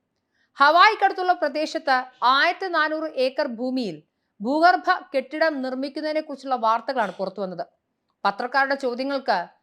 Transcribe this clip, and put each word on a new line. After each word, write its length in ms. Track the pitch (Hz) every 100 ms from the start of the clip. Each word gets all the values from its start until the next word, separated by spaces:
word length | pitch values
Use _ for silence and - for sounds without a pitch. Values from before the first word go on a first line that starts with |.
| _ _ _ _ _ -
ഹവായിക്കടുത്തുള്ള 760 | 277 339 403 427 392 370 359
പ്രദേശത്ത് 680 | 359 302 285 302 320 311 254 254 -
ആയിരത്തി 440 | 240 269 320 359 381
നാനൂറ് 440 | 330 311 311 320
ഏക്കർ 360 | 294 254 262 302
ഭൂമിയിൽ 540 | 226 254 262 214 151 - _ _ -
ഭൂഗർഭ 500 | 208 302 349 359 - 359 370 269
കെട്ടിടം 460 | 254 302 320 285
നിർമ്മിക്കുന്നതിനെ 600 | 254 254 285 302 302 311
കുറിച്ചുള്ള 340 | 311 269 269 254
വാർത്തകളാണ് 580 | 220 226 226 262 202
പുറത്തു 280 | 180 185 190
വന്നത്. 240 | 185 170 - _ _ _ _ _ 202
പത്രക്കാരുടെ 500 | 202 240 269 269 277
ചോദ്യങ്ങൾക്ക് 720 | 269 233 269 277 262 190 175 _